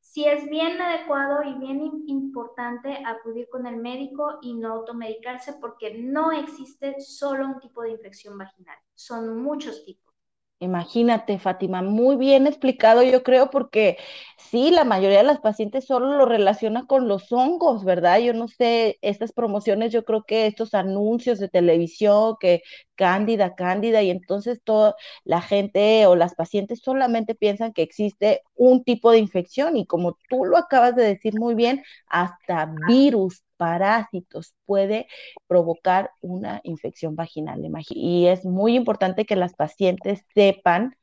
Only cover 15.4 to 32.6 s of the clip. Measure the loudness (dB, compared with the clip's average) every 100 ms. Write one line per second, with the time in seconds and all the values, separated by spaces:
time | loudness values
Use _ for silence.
15.4 | 0 -2 -6 -6 -2 -2 0 2 4 4
16.4 | 2 2 -2 -4 0 0 2 -2 -2 0
17.4 | 0 2 0 0 0 2 4 4 2 -2
18.4 | -6 _ 0 2 0 -2 -4 -4 -6 -4
19.4 | -4 -2 -2 -2 0 -4 -2 -4 -2 0
20.4 | 0 -2 -4 -2 -2 -2 -2 -2 -2 -4
21.4 | 0 2 4 2 0 0 2 4 2 0
22.4 | 0 0 -2 -20 _ -2 0 2 0 0
23.4 | -2 -2 -4 -2 0 2 2 -2 _ -6
24.4 | -6 -8 -2 4 4 2 -14 -20 -4 -4
25.4 | 0 -2 0 2 4 6 6 6 4 -2
26.4 | -4 -4 -4 -8 -4 -2 0 -2 -4 -2
27.4 | -2 -2 -6 -4 -4 -2 -6 0 0 0
28.4 | _ 2 4 4 2 2 6 4 4 -4
29.4 | -4 -2 -2 -2 -2 -2 -4 -6 _ -4
30.4 | 2 2 2 4 4 4 2 0 -4 -4
31.4 | -2 0 0 -2 -8 -20 _ -2 -2 -6
32.4 | -6 -4